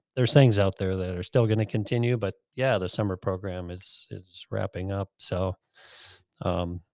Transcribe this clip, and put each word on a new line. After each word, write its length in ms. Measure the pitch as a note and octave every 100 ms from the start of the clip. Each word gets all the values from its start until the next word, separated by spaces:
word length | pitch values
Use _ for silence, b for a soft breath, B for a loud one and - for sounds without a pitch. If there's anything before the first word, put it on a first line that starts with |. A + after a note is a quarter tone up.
| _ C3
there's 180 | A#2+
things 260 | D3 C3 G2+
out 180 | G2 -
there 180 | F#2+ F#2+
that 200 | F#2 F2+
are 60 |
still 240 | F2+ B2+ A2
gonna 180 | A2 G#2
continue, 500 | A2 G2+ A#2+ A#2+ A#2+
but, 180 | G2 - _ -
yeah, 220 | C3 G#2
the 100 | F2+
summer 280 | - G#2 F#2
program 520 | - F#2 G2 F#2 F2+
is, 360 | F2+ - - -
is 340 | G2 - - -
wrapping 400 | G2+ F#2+ F2+ F#2
up, 180 | G2 F#2+ _
so, 360 | - F2+ F#2 - _ B B B B B _ -
um, 380 | G2 F2 F2 F2 -